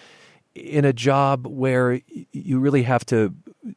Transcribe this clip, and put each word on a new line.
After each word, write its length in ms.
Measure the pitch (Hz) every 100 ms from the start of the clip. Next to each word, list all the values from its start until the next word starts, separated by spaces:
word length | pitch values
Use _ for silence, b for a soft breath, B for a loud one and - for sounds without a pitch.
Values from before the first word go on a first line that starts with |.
| b b b b _ -
in 300 | - 147 139
a 80 |
job 520 | 120 127 135 139 135 123
where 460 | 135 131 127 123
y-, 340 | 123 _ - -
you 280 | 147 185 131
really 240 | 139 139
have 220 | 123 123 -
to 260 | 117 104 92 - - 247